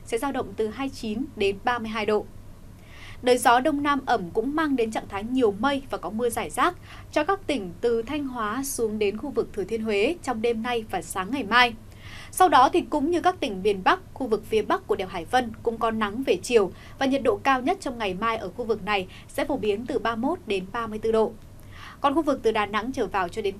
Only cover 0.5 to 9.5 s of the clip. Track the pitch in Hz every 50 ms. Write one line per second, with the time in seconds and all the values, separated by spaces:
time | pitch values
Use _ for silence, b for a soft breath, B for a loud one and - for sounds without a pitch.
0.5 | - - 220 214 214 - 269 269 - - - 220 214 226 277 - - - 202 196
1.5 | 196 196 - 247 247 240 220 220 214 226 214 208 214 208 - - - - - -
2.5 | - - - - - B B B B B B B B B - 254 247 247 - 262
3.5 | 240 247 262 320 294 285 285 294 285 269 - - 247 226 180 170 170 440 440 269
4.5 | 294 320 320 294 277 240 226 220 220 - - - 208 196 208 233 254 262 247 208
5.5 | 196 196 226 277 285 269 269 - 208 185 - 170 214 220 247 240 233 233 202 151
6.5 | - 240 269 349 349 - B B B B B B - 311 302 370 392 381 - -
7.5 | 294 233 196 175 170 - - 240 233 226 220 233 294 302 294 262 247 240 214 208
8.5 | 220 262 269 269 - - 233 214 214 214 208 196 202 214 - 285 226 226 220 220